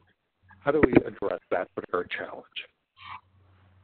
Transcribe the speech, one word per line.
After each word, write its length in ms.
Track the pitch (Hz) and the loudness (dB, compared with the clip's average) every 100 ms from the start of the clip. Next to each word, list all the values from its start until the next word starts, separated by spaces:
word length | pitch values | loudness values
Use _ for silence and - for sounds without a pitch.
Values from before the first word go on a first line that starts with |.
| _ _ _ _ - - | _ _ _ _ -20 -6
How 100 | 143 | 0
do 100 | 151 135 | 4 6
we 60 | |
address 480 | 120 - 101 95 90 - | 6 4 -2 -4 -4 -4
that 220 | 92 - | -4 -4
particular 320 | - - 90 87 - | -8 -4 -4 -4 -8
challenge? 300 | 90 - - - - _ _ - - - _ _ _ _ _ _ | -10 -12 -14 -16 -16 _ _ -20 -16 -16 _ _ _ _ _ _